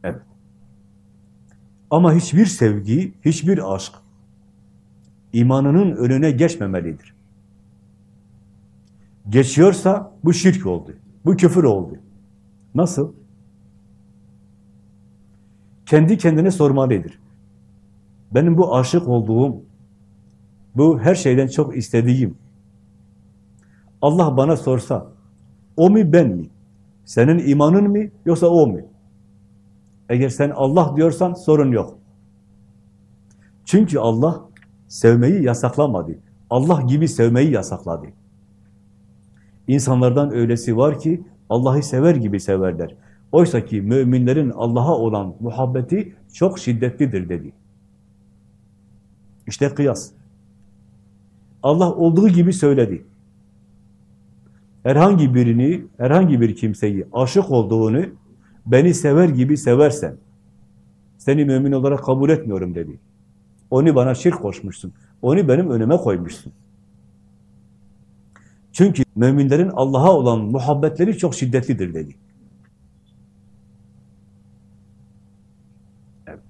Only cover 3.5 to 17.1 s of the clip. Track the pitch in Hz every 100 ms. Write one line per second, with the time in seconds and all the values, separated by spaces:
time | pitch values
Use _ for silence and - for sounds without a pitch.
3.5 | 190 95 95 - - _ _ _ _ _
4.5 | _ _ _ _ _ _ _ _ 117 120
5.5 | 135 139 160 196 - 123 131 156 123 170
6.5 | - 101 92 82 78 _ _ _ _ _
7.5 | _ _ _ _ _ _ _ _ _ _
8.5 | _ _ _ _ _ _ _ 101 113 131
9.5 | 139 180 180 190 202 - - 160 170 190
10.5 | - 95 87 - - - - 135 160 175
11.5 | 160 147 98 87 - - - _ _ _
12.5 | _ _ - 175 156 151 - - _ _
13.5 | _ _ _ _ _ _ _ _ _ _
14.5 | _ _ _ _ _ _ _ _ _ _
15.5 | _ _ _ - 151 160 220 170 156 185
16.5 | 185 147 135 131 104 82